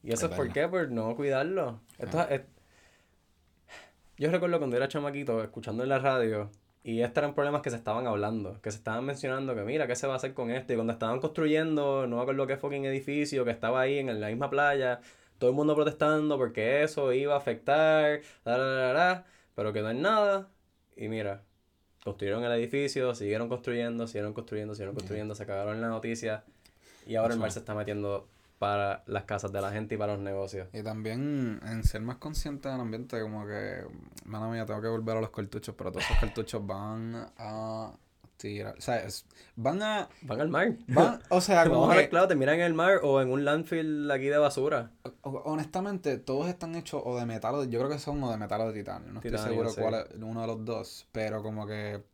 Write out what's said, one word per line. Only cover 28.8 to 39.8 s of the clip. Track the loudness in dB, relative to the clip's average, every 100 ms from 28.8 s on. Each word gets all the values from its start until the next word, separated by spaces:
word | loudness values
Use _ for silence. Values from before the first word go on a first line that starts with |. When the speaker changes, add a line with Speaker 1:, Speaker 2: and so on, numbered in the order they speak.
| 0 -2 -4
Speaker 1:
las | -6
casas | -2 -4 -2
de | -2
la | -2
gente | -4 -4 -2
y |
para | -2
los | -2
negocios. | -2 -4 -4 -6 -8
Speaker 2:
Y | -8
también | -6 -6 -4 -2 -2 0 0 -2 -6
en | 0
ser | 0 0
más | -6 -8
consciente | -8 -6 -6 -8 -6
del | -6
ambiente, | -6 -8 -6 -6
como | -6 -6 -8
que, | -6 -6 -8 -12 -16 -18 -18 -12
mala | -8 -4
mía, | -4 -4
tengo | -4
que | -2
volver | -2 -2 -2
a |
los | -2
cartuchos, | -6 -8 -8 -10 -8
pero | -6
todos | -4 2
esos | 4
cartuchos | 4 -2 -6 -6 -6
van | -6 -6 -6 -6 -8 -12 -12
a | -10 -8 -6 -6 -10 -14 _ _ -20 _
tirar, | -8 -6 -8 -8
o |
sea, | -2 -2
es, | -2 -10 -14 -20 -20 -4
van | -2 0